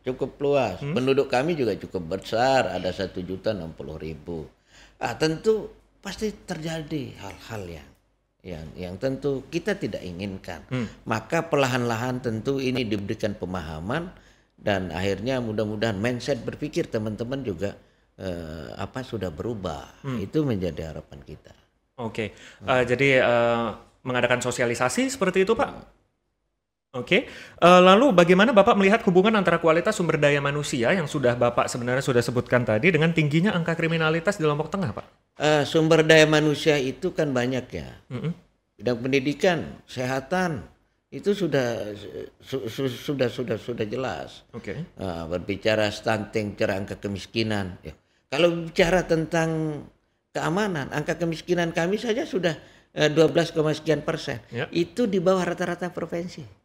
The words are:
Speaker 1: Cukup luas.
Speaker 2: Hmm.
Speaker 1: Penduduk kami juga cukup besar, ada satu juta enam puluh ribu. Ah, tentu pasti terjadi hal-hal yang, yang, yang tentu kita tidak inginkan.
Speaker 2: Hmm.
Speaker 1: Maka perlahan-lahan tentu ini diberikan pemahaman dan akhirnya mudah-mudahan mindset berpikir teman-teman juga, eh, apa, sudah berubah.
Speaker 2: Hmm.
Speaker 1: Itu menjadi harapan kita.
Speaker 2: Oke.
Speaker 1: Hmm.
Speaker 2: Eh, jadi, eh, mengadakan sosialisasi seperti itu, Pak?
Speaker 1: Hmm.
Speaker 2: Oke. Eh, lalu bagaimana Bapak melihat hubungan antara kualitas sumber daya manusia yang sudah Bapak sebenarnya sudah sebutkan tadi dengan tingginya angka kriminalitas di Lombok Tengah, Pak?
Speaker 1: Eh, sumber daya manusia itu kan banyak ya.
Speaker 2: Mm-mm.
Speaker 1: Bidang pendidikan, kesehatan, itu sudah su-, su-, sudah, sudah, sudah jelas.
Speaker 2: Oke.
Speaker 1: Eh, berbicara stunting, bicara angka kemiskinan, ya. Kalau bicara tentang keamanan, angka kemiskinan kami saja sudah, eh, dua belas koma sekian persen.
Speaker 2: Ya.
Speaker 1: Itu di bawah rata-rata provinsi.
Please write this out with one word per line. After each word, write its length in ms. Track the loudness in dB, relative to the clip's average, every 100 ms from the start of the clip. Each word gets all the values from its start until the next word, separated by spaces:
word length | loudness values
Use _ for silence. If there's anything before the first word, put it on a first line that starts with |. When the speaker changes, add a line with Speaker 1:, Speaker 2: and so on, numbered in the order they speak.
Speaker 1:
Cukup 380 | -6 -6 -6 -4
luas. 420 | 0 2 0 -2
Speaker 2:
Hmm. 140 | -4
Speaker 1:
Penduduk 340 | -2 2 2 2
kami 240 | 0 0
juga 240 | 0 0 -2
cukup 400 | -6 -8 -6 -8
besar, 540 | -4 0 4 4 2
ada 180 | -2 -4
satu 320 | -4 -6 -6
juta 320 | -8 -4 -4
enam 160 | -4 -8
puluh 280 | -12 -12 -10
ribu. 500 | -10 -12 -10 -10 -10 _ _ -20 -20 _
Ah, 160 | -8
tentu 560 | -2 -2 0 0 0 -2 -16 _ _
pasti 320 | -12 -6 -6
terjadi 840 | -8 -10 -8 -6 -8 -6 -8 -8 -12
hal-hal 440 | -16 -16 -12 -10 -10
yang, 140 | -14 -18 _ _ _ _ _
yang, 260 | -14 -12 -12
yang 220 | -12 -10 -6
tentu 480 | -4 -4 -4 -4 -6
kita 260 | -8 -4
tidak 260 | -4 -6 -8
inginkan. 600 | -10 -8 -8 -8 -12 -14 -8
Speaker 2:
Hmm. 220 | -6 -6 -10
Speaker 1:
Maka 420 | -4 -4 -2 -4
perlahan-lahan 760 | 0 0 2 0 -2 -2 -4 -4
tentu 340 | -4 -4 -2 -2
ini 300 | -2 -2 -2
diberikan 480 | -2 -4 -4 -4
pemahaman 760 | -4 -6 -6 -6 -8 -4 -4 -6 -14 -20 _ _
dan 340 | _ -2 0 -2
akhirnya 460 | -4 -2 -2 -2 -2
mudah-mudahan 600 | -2 -2 -2 0 -2 0
mindset 420 | -2 -2 -4 -4
berpikir 460 | -4 -8 -8 -4 -4
teman-teman 560 | -4 -4 -6 -6 -6
juga, 340 | -6 -4 -6 -8 _ _ _
eh, 580 | -12 -8 -8 -8 -12 -12
apa, 280 | -10 -8 -8
sudah 260 | -8 -6 -6
berubah. 720 | -6 -6 -4 -6 -8 -12 -14
Speaker 2:
Hmm. 160 | -8 -6
Speaker 1:
Itu 220 | -4 -2
menjadi 520 | 0 0 -2 -6 -10
harapan 260 | -12 -14 -20
kita. 320 | -18 -18 -20 -20 _ _ _ -10
Speaker 2:
Oke. 340 | -8 -6 -6 -8 -20 -12
Speaker 1:
Hmm. 60 | 0
Speaker 2:
Eh, 140 | 2 2
jadi, 220 | 2 4 6
eh, 500 | 6 4 4 2 -2 -6 -16 _
mengadakan 400 | -4 0 2 2
sosialisasi 680 | 0 0 0 2 0 2 -2
seperti 320 | 0 0 2
itu, 100 | 2
Pak? 160 | 2 0
Speaker 1:
Hmm. 280 | -4 -20 _ _ _ _ _ _ _ _ _ _
Speaker 2:
Oke. 340 | -10 2 0 0 -14 -20 4
Eh, 220 | 8 10
lalu 340 | 10 8 8 6
bagaimana 340 | 8 8 8
Bapak 220 | 8 6
melihat 320 | 6 6 4
hubungan 320 | 6 6 6 4
antara 240 | 2 4
kualitas 320 | 4 4 2
sumber 240 | 0 0 4
daya 240 | 4 4
manusia 480 | 0 -2 -4 0 2
yang 160 | 2
sudah 320 | 0 0 2 4
Bapak 320 | 2 2 -2
sebenarnya 320 | -2 -2 -2
sudah 240 | 2 2
sebutkan 400 | 2 -2 2 0
tadi 240 | 2 2 4
dengan 240 | 4 2
tingginya 400 | 2 2 2 2
angka 240 | 0 -2 -2
kriminalitas 640 | 0 0 0 0 -2 0
di 80 | 0
Lombok 240 | 0 -4
Tengah, 240 | -4 -4 -6
Pak? 100 | -12 _ _ -2
Speaker 1:
Eh, 240 | 2 2
sumber 380 | 4 2 6 4
daya 220 | 8 8
manusia 500 | 8 6 4 2 2
itu 380 | 2 0 -4 -6
kan 180 | -2 0
banyak 360 | 0 0 -2 -6
ya. 220 | -12 -12 -16 _
Speaker 2:
Mm-mm. 240 | -6 -6 -8 _ _ _
Speaker 1:
Bidang 240 | _ -4 -2
pendidikan, 600 | 0 0 0 0 0 0 -4 -12
kesehatan, 800 | _ -6 -4 -4 -2 -2 -2 -4 -8 _ _ _ _
itu 220 | -6 -2
sudah 600 | 0 2 2 0 -2 -6 -10 -12 -12 -14 _
su-, 260 | -8 -6 -6
su-, 240 | -4 -4
sudah, 380 | -4 -6 -2 -2
sudah, 260 | -2 -4
sudah 300 | -4 -6 -6
jelas. 580 | -4 -4 -6 -6 -10 -16 _
Speaker 2:
Oke. 220 | -14 -10
Speaker 1:
Eh, 500 | -10 -10 -8 -8 -6 -6
berbicara 640 | -6 -4 -2 0 2 2
stunting, 640 | -2 -2 -2 -2 -4 -4 -2
bicara 180 | 0
angka 220 | 0 -4 -6
kemiskinan, 800 | -6 -6 -6 -2 0 -2 -4 -8
ya. 80 | -16 -18 _ _ _
Kalau 380 | 2 2 2
bicara 400 | -6 2 4 4
tentang 800 | 2 0 0 0 0 -2 -4 -6 -12 _ _ _ _
keamanan, 560 | -6 -2 0 -2 -2 -4
angka 240 | -4 -4
kemiskinan 560 | -2 -2 -4 -2 0 0
kami 300 | 0 0 0
saja 240 | -2 -2
sudah, 320 | -2 0 0 -2 -10 -20 _
eh, 160 | 0 2
dua 220 | 4 4
belas 240 | 4 0
koma 180 | 0 0
sekian 300 | -2 0 0
persen. 400 | 0 -6 -6 -10 -8
Speaker 2:
Ya. 180 | -8 -4
Speaker 1:
Itu 360 | -2 -2 0
di 160 | 0 2
bawah 240 | 4 2
rata-rata 480 | 0 -2 -4 -4 -6
provinsi. 640 | -6 -6 -6 -8 -12 -16 -20